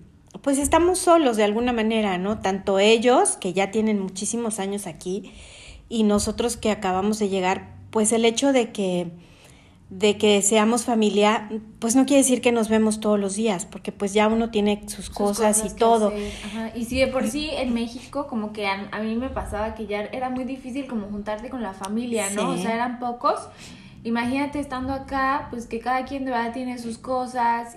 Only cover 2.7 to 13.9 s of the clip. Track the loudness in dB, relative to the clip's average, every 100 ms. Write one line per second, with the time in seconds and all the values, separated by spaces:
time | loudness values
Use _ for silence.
2.7 | 4 6 6 6 6 4 0 -4 -2 0
3.7 | 0 0 0 -2 -6 -6 -4 -4 -4 -4
4.7 | -6 -8 -10 -8 -6 -8 -16 -20 -20 -20
5.7 | -20 -6 0 2 2 0 -2 -4 -2 -2
6.7 | -2 -2 0 0 0 0 0 0 -2 -6
7.7 | -18 -4 0 2 4 2 2 4 4 2
8.7 | -2 -2 -2 -4 -10 -20 -20 -20 -20 -20
9.7 | -20 -18 0 2 4 4 4 4 4 4
10.7 | 2 2 2 4 4 4 2 -2 -10 -10
11.7 | -6 2 4 6 6 6 4 4 2 2
12.7 | 4 2 2 2 2 0 0 0 -2 -6
13.7 | -12 -12